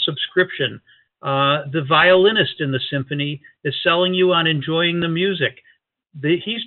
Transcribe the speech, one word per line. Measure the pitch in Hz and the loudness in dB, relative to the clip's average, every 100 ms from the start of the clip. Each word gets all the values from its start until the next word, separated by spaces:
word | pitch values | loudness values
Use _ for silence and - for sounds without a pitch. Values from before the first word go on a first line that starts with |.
subscription. | - 147 - 180 180 - 127 - - _ _ _ | -2 -4 -2 0 0 -2 -6 -6 -18 _ _ _
Uh, | 143 139 139 147 143 | -4 0 2 0 -2
the | 156 135 | -6 0
violinist | 156 175 185 196 220 147 - | 4 6 6 6 4 0 -2
in | 143 | -4
the | 131 - | -4 -4
symphony | 143 131 147 143 147 - _ | -6 -6 -6 -6 -8 -14 _
is | 147 135 | -8 -4
selling | 175 170 185 | 0 2 2
you | 185 180 | 2 2
on | 170 160 | 2 2
enjoying | 156 131 160 170 170 | 0 -2 0 0 0
the | 170 | -2
music. | 165 196 180 123 - _ _ _ _ _ 151 | -2 -2 -2 -4 -6 _ _ _ _ _ -6
The, | 147 170 | -2 -2
he's | 208 226 | -2 -10